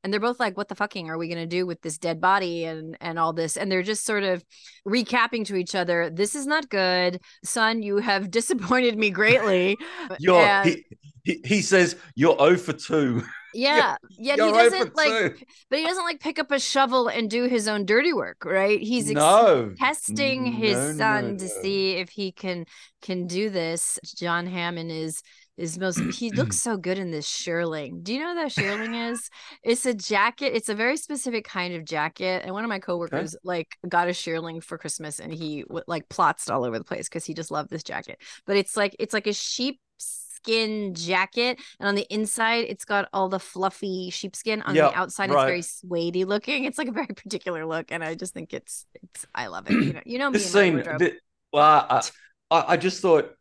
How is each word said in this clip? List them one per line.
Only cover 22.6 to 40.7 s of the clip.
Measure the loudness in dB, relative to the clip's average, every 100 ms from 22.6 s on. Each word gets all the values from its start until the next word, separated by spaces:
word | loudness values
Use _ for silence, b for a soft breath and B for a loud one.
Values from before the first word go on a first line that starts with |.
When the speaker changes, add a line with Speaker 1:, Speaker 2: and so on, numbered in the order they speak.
| -8 b b _
Speaker 1:
can | -8 -6 -4
do | -2 -2
this. | -2 -4 -2 -4 -6
John | -10 -8 -4 -2 -4
Hammond | -4 -4 -6 -8
is, | -6 -6 -8 b b b -10
is | -10 -4
most, | -4 -2 -4
he | -4 -4
looks | -2 -2 -2
Speaker 2:
<clears throat> |
Speaker 1:
so | -2 -4
good | -4 -4
in | -4
this | -6 -6
shearling. | -8 -4 -2 -2 -4 -8 -12
Do | -6
you | -6
know | -4 -4
what | -4
a |
shearling | -2 -2 -4 -6 -6
Speaker 2:
<laughs> | -6
Speaker 1:
is? | -8 -10 B B B
It's | -2 0 0
a |
jacket. | -2 0 2 2 0 -2
It's | -2 -4
a | -2
very | 0 -2
specific | -4 -6 -4 -6 -6
kind | -6 -6
of | -6 -6
jacket. | -4 -4 -4 -4 -2 -4
And |
one | -8 -6
of |
my | -6
coworkers, | -4 -6 -4 -6 -6
Speaker 2:
Okay. | -10
Speaker 1:
like, | -6 -6 -6 -12 -2
got | 0 0
a |
shearling | -2 -6 -6 -8 -12
for | -12 -12
Christmas, | -10 -10 -10 -10
and | -12
he | -10 -8 -8
w-, | -8 -10 -8
like, | -8 -8
plotzed | 0 0 2 -4
all | -2
over | -2 -4
the | -6
place | -8 -8
'cause | -10 -8
he |
just | -10 -6
loved | -6 -6
this | -10
jacket. | -8 -10 -10 -18 B B -2
But | 0
it's | 0 -2
like, | -2 -2
it's | -4
like | -2 -2
a |
sheep | -4 -6 -4 -6 -6 _ _
skin | -12 -12 -14 -16 -2 -2 0